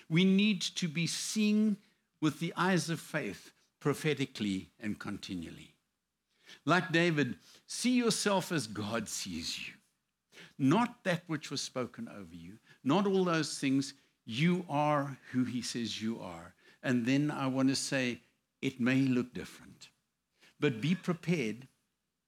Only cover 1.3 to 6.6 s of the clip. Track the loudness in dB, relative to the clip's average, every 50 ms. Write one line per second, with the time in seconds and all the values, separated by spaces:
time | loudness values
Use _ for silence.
1.3 | 0 0 2 4 4 4 4 2 0 -2 _ _ _ _ _ _ _ 0 0 0
2.3 | 0 0 -6 -6 -2 0 2 2 2 2 2 0 -6 -6 -8 -8 -6 -6 -6 -6
3.3 | -8 -10 -16 -20 _ _ _ _ _ _ -2 -2 0 0 0 -2 0 0 -2 -4
4.3 | -4 -4 -2 0 0 -2 -4 -10 _ -8 -6 -6 -6 -6 -8 -8 -8 -8 -8 -8
5.3 | -8 -8 -8 -10 -14 -16 -20 -20 _ _ _ _ _ _ _ _ _ _ _ _
6.3 | _ _ _ -20 -16 -6